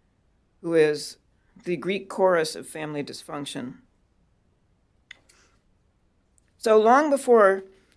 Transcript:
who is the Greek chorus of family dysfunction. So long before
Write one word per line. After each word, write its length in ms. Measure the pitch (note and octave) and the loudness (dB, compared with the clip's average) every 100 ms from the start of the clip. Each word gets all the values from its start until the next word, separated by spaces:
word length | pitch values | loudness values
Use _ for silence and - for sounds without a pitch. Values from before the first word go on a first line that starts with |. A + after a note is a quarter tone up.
| _ _ _ _ _ _ | _ _ _ _ _ _
who 120 | E3+ | -2
is 440 | E3 D3+ D3 - - _ _ _ _ F3+ | 2 2 0 -10 -18 _ _ _ _ -8
the 120 | E3 | -8
Greek 320 | F3 G3 - | -6 -8 -8
chorus 460 | - F#3 E3+ D#3 - | -2 0 2 -2 -8
of 120 | - | -14
family 360 | D#3+ D#3 D3 | -12 -10 -10
dysfunction. 720 | C3+ - - D3+ C#3+ C#3 B2 - _ _ _ _ _ _ _ _ _ _ _ _ - - _ _ _ _ _ _ _ _ _ _ _ _ _ _ | -10 -14 -14 -14 -12 -12 -14 -16 _ _ _ _ _ _ _ _ _ _ _ _ -20 -20 _ _ _ _ _ _ _ _ _ _ _ _ _ _
So 220 | A3+ G#3+ | 2 4
long 300 | A3 C4 D#4 | 6 4 4
before 540 | C4+ B3+ A#3 G3 F#3+ - _ _ | 0 4 6 6 2 -6 _ _